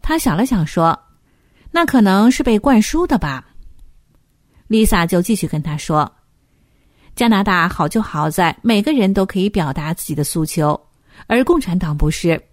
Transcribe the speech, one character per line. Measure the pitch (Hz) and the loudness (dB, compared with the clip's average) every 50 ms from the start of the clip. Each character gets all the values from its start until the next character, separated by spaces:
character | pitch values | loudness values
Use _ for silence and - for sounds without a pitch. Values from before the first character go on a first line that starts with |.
他 | - - 311 | -2 -2 -2
想 | 330 - 262 165 | 0 0 0 0
了 | 170 240 | 0 0
想 | 269 254 190 156 | 0 0 -2 -2
说： | 147 - 180 165 165 - - _ _ _ _ _ _ _ _ _ _ _ _ _ - | -2 0 0 0 0 0 -2 _ _ _ _ _ _ _ _ _ _ _ _ _ -4
那 | - 339 339 | -2 -2 0
可 | - - 254 | 2 4 4
能 | 214 196 190 196 214 247 | 4 4 4 4 4 4
是 | 262 - | 2 2
被 | 277 247 220 | 0 0 0
灌 | 208 - 277 262 233 | 2 2 4 4 4
输 | 214 - - 320 359 | 2 2 0 -2 0
的 | - 285 | 0 0
吧。 | 190 - 147 135 131 - _ _ - - - - - - - - _ _ _ _ _ _ _ _ _ _ _ _ _ _ _ | -2 -2 -4 -8 -8 -12 _ _ -20 -20 -20 -20 -20 -20 -20 -20 _ _ _ _ _ _ _ _ _ _ _ _ _ _ _
Lisa | 214 220 220 214 196 180 170 | 2 2 4 4 4 2 0
就 | 170 190 175 | 2 0 0
继 | 180 - 226 | 2 0 -2
续 | - - | -2 -2
跟 | 151 - 151 | -4 -4 -4
他 | 147 160 147 | -4 -6 -8
说： | 147 - - 160 151 147 - _ _ _ _ _ _ _ _ _ _ _ _ _ _ _ _ _ _ _ - - | -8 -4 -2 0 0 0 -2 _ _ _ _ _ _ _ _ _ _ _ _ _ _ _ _ _ _ _ -20 -4
加 | - 240 | 0 2
拿 | 233 220 190 196 | 2 2 2 2
大 | 208 190 175 165 | 0 0 0 0
好 | 180 - - 165 151 | -2 -2 -4 -4 -2
就 | - 226 | -2 -2
好 | 214 - - 151 151 156 | -4 -2 -4 -4 -4 -2
在 | 151 - 180 165 - - | 0 0 0 0 0 -2
每 | - 226 226 202 | 0 0 2 2
个 | 214 302 311 | 2 2 2
人 | 262 208 190 196 | 2 2 2 2
都 | 202 190 | 0 -2
可 | 190 - | -2 -2
以 | 190 185 208 | -2 -2 0
表 | - 202 160 143 131 | 0 -2 -2 -2 -4
达 | - 147 156 170 | -6 -4 -6 -6
自 | - - | -6 -6
己 | - 151 | -8 -4
的 | 139 143 | -4 -4
诉 | - - 170 156 | -4 -2 -4 -4
求， | 151 - 170 156 147 151 - _ _ _ _ _ _ _ - - | -4 -2 -2 0 0 0 -2 _ _ _ _ _ _ _ -20 -4
而 | - 220 240 262 | -2 0 0 2
共 | - 349 320 | 2 2 0
产 | - - 175 | 0 -2 -2
党 | 185 180 156 147 | -2 -2 -2 -2
不 | 147 151 151 | 0 0 -2
是。 | 156 - - 170 160 - - _ | -2 0 0 0 -2 -2 -4 _